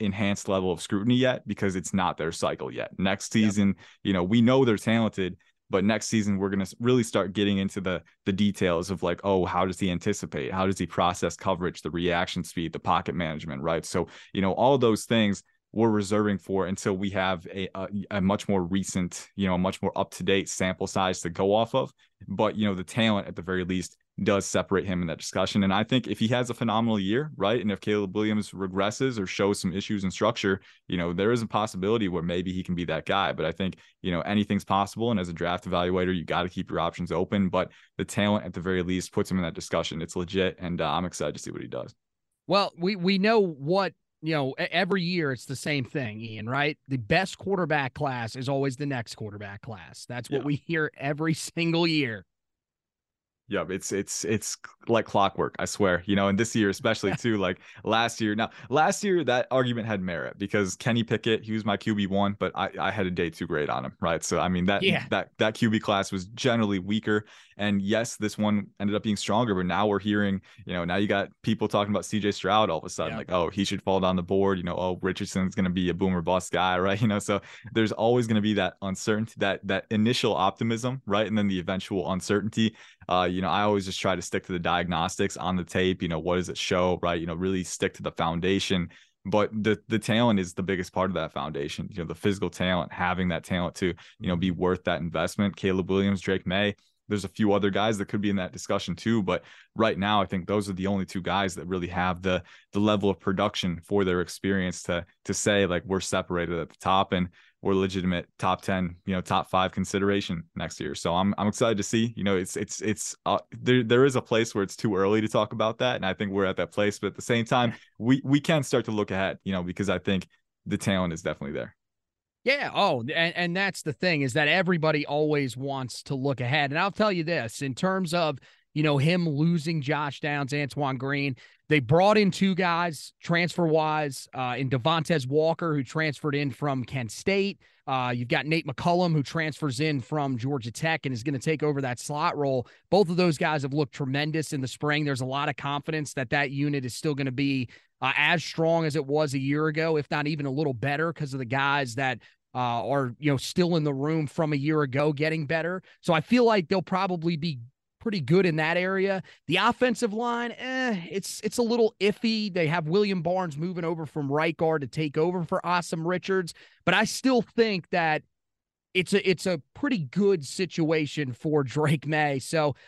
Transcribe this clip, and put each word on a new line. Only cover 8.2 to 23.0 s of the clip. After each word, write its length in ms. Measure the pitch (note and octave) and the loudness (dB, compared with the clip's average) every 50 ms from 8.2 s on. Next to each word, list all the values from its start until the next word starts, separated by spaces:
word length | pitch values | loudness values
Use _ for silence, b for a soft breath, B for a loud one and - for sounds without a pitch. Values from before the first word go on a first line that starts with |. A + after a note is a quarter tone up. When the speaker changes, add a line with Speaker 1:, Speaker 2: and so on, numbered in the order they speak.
| _ | _
Speaker 1:
the 60 | G#2 G2 | -2 0
details 580 | F#2 G#2 G#2 F#2+ - G2+ F2+ E2+ E2 F2 - | 2 2 2 2 2 2 2 2 0 0 -2
of, 140 | G2 E2 - | -4 -2 -2
like, 160 | F2 F2 - - | -2 -2 -2 0
oh, 220 | G2+ G2 F#2+ F2 | 2 2 2 2
how 200 | E2 - F2+ F#2 | 2 2 0 0
does 140 | F#2 F2 - | 0 0 -2
he 100 | G2+ F#2 | -2 -2
anticipate? 640 | F2 E2+ - G#2+ G2+ - - D#2 - D#2 C#2 C2 F#2 | -2 0 0 -2 -2 -2 -4 -8 -6 -6 -6 -4 -2
How 140 | F#2 F#2+ | 0 0
does 120 | F#2+ G2 - | 0 0 0
he 80 | F#2 | -2
process 500 | E2 - - F#2 F2 F2+ - - E2+ E2 | -4 0 0 0 0 0 0 -2 -4 -4
coverage, 440 | - - G2+ F#2+ E2 F2+ E2+ E2+ - | -2 -2 -2 -2 0 -2 -4 -4 -6
the 120 | - E2 D#2 | -6 -6 -4
reaction 500 | E2+ F2 F2 E2+ E2+ F#2 - - F#2 E2 | -2 0 0 2 0 0 -2 -4 -6 -8
speed, 300 | - - - E2 D#2+ D#2 | -6 -6 -6 -6 -4 -6
the 80 | - | -4
pocket 340 | - - F2 E2+ F2+ - - | 0 2 2 2 2 0 -4
management, 480 | E2+ F2 D#2 D#2 D2 - D#2+ C#2+ C2+ C#2+ | -4 -4 -4 -4 -6 -8 -10 -8 -6 -2
right? 220 | E2 E2 D#2+ D#2+ | -2 -2 -2 -2
So, 240 | - - F#2+ E2+ B B B B B - | -2 -2 -2 -2 B B B B B -4
you 80 | - F#2+ | 0 0
know, 100 | F#2+ - | 0 2
all 240 | - A2+ B2+ C#3+ | 4 4 4 6
those 280 | C3+ B2 A#2 A2 G2+ - | 6 4 4 2 2 0
things 400 | - A#2 A2+ A2 G2+ G2 - - _ _ _ _ _ - | 0 2 4 4 2 2 -2 -6 _ _ _ _ _ 0
we're 180 | G2+ A2+ A2+ | 2 2 4
reserving 480 | G#2+ G#2 G2+ F#2+ G#2+ G#2 G#2+ G#2 G2+ F#2 | 4 2 2 2 2 2 2 2 0 -2
for 280 | - - F#2+ F#2+ F#2 | -2 -2 -2 0 0
until 280 | F2 G2 - - A2+ G2 | -2 -4 -4 -2 -2 -2
we 160 | F#2 G2+ G2 | -2 -2 -4
have 360 | F#2 F#2+ F#2 F#2+ F#2+ F2 F2+ | -2 0 0 0 -2 -2 -6
a, 220 | F#2 F2+ G2 F#2+ - - | -10 -8 -8 -8 -8 -8
a, 120 | G2 F#2+ F#2 G2+ G#2 F#2 - | -8 -8 -8 -6 -8 -6 -4
a 100 | - G2+ | -2 0
much 280 | F#2 F#2+ G2+ G#2 - - | 2 2 2 0 0 0
more 160 | G2+ F#2+ F2+ | 0 0 0
recent, 640 | E2+ F#2+ G2 F#2 - - - F2+ E2+ - - - - _ | 0 0 -2 -2 -2 -2 -4 -4 -4 -6 -10 -16 -12 _
you 100 | - G2 | -2 -2
know, 80 | F#2+ F#2 | 0 0
a 40 | F2+ | 2
much 220 | F2+ F#2+ F#2+ - | 0 0 -2 -2
more 160 | - G2 - | -4 -2 -2
up-to-date 520 | - G2 - - - F2+ F#2 G2 G2 F2+ - | -2 -2 -4 -6 -4 0 2 2 2 0 -2
sample 400 | - - F#2+ F#2 F#2 - F#2+ F#2+ | -4 -4 -2 -2 -2 -2 -4 -4
size 320 | - G#2 F#2+ F#2 F#2 - | -2 0 0 0 0 -2
to 100 | - F2 | -4 -6
go 240 | F2 - G2 G2 G2+ | -4 0 2 2 4
off 180 | A2 A2+ A2 - | 2 2 2 0
of. 160 | C3 C3 C3+ b b b b b _ G#2 | -2 -2 -2 b b b b b _ -14
But, 300 | - G2 F#2+ A2 G#2 D#2 | -8 -2 0 0 0 0
you 100 | G#2 G#2+ | 0 0
know, 80 | G#2 F#2+ | 0 0
the 80 | F2+ F#2 | -2 -6
talent 460 | - - A#2+ | -4 -2 0